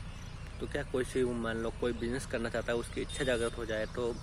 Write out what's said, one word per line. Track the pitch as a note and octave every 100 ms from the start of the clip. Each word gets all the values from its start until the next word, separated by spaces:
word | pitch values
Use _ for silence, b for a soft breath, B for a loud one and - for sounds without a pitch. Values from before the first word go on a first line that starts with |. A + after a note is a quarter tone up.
| - - - - - -
तो | A#2+
क्या, | D3
कोई | C#3 B2+
सी | B2+ C3
मान | B2 A#2+ A2+ A2+
लो | A2+
कोई | - B2
business | A#2 A#2 C3+ -
करना | A#2 A#2
चाहता | A#2 A2+
है, | A#2
उसकी | A#2 B2+
इच्छा | A#2 -
जागृत | C3 A#2+ A#2 -
हो | A2
जाए | G#2+ G#2+
तो | B2 A#2+ A#2